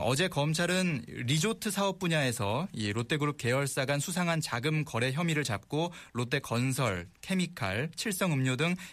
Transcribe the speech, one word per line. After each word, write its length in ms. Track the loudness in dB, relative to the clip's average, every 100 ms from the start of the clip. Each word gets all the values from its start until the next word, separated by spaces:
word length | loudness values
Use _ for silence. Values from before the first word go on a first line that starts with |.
어제 240 | 2 2 0
검찰은 800 | 2 0 2 2 2 2 0 -4
리조트 640 | -6 0 2 2 0 -2
사업 260 | 0 0 0
분야에서 680 | 0 2 2 0 0 0 -2
이 220 | -4 -2
롯데그룹 440 | -2 0 0 0 0
계열사 480 | 0 2 2 0 0
간 140 | 0
수상한 400 | 0 0 0 0
자금 460 | 0 -2 0 0 0
거래 260 | 0 0
혐의를 320 | 0 0 0
잡고 480 | 0 -2 -2 -2 -2 -4 -8
롯데건설, 920 | -4 -2 -2 0 0 2 2 0 0 -6 -14
케미칼, 680 | -4 -2 -2 -2 -2 -2 -2 -4
칠성음료 640 | -4 0 2 2 2 2
등 180 | 0 0 -6